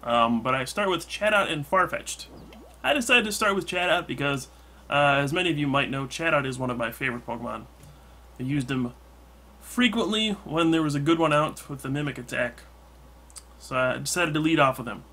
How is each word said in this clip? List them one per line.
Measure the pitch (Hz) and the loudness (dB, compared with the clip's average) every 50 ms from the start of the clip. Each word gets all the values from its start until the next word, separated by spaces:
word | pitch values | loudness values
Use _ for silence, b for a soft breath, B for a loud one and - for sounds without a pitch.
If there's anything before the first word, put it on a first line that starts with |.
| - | -2
Um, | 120 120 120 117 117 120 117 | 2 4 4 4 4 4 0
but | 110 131 127 | 0 0 0
I | 135 131 | 0 -2
start | 131 - - 208 196 | -4 -4 -2 0 0
with | 185 165 - - | 0 -2 -4 -8
Chatot | - - 202 214 214 202 185 113 | -8 -2 0 2 4 4 2 2
and | 165 151 143 - | -2 -4 -4 0
Farfetch'd. | - 185 180 - - - - - - - - - - - - - - - - - - - - | 2 2 2 2 0 -8 -8 -8 -12 -12 -12 -18 -18 -20 -20 -20 -20 -20 -20 -20 -20 -6 -2
I | - 285 | 0 0
decided | 302 233 - 247 247 214 | 0 2 2 2 2 2
to | 220 | 0
start | 202 - 220 208 202 | -2 0 0 0 0
with | 196 165 | 0 -2
Chatot | - - 180 180 180 160 175 170 - | -4 -4 -2 0 2 2 0 0 -4
because, | 135 131 143 143 139 135 131 - B B B B B B B B | -6 -4 -2 -2 -2 -2 -4 -10 B B B B B B B B
uh, | - 143 147 143 143 139 | 2 4 4 4 4 4
as | 143 143 147 | 2 0 0
many | 180 180 180 | 0 0 0
of | 165 147 | 0 0
you | 147 143 | 0 2
might | 131 139 139 - | 2 2 0 0
know, | 135 135 135 | -2 -6 -6
Chatot | 131 - - 165 165 156 147 135 | -6 -6 -4 0 2 2 2 2
is | 131 127 127 | 0 -4 -4
one | 131 127 | -4 -4
of | 127 120 | -2 -2
my | 117 113 | -4 -4
favorite | 117 - 135 131 120 120 - | -4 -4 -4 -4 -4 -6 -6
Pokemon. | - 117 117 120 117 113 113 113 - - - B B B B B B B B B - - - | -8 -8 -8 -6 -8 -8 -10 -12 -16 -20 -20 B B B B B B B B B -20 -12 -8
I | 127 | -4
used | 131 143 147 131 127 | -2 -2 -2 -2 -2
him | 139 131 127 123 - - - - - - - - - - - - - - | -2 -2 -2 -4 -6 -10 -20 -20 -20 -20 -20 -20 -20 -20 -20 -20 -20 -20
frequently | - - - - 247 247 - 233 208 170 208 214 220 214 202 202 - | -20 -8 0 2 2 2 2 2 0 0 0 0 0 0 -2 -4 -6
when | - 147 160 170 165 | -6 0 2 4 4
there | 160 165 160 | 4 4 2
was | 151 143 | 0 0
a | 147 | 0
good | 143 151 170 165 | 2 2 2 4
one | 165 156 147 | 4 2 4
out | 147 156 143 - - - - | 2 2 0 -4 -10 -14 -14
with | 143 131 | -14 -10
the | - 131 | -6 -6
Mimic | 135 143 147 143 127 - | -4 -4 -4 -4 -6 -8
attack. | 123 - 131 123 123 120 120 - - - - - - - - - - - - - - - - - - - - - | -10 -8 -4 -4 -4 -4 -4 -10 -20 -20 -20 -20 -20 -20 -20 -20 -20 -20 -20 -20 -20 -20 -20 -20 -20 -20 -20 -20
So | - - 135 | -14 -4 0
I | 127 127 127 123 127 | 0 2 2 0 -2
decided | 139 139 - 185 175 160 147 | -4 -4 -2 0 0 0 0
to | 156 | 0
lead | 156 160 165 151 | 2 2 4 6
off | 139 135 127 - | 4 4 4 -2
with | 123 117 | -8 -10
him. | 101 95 - - | -10 -12 -14 -20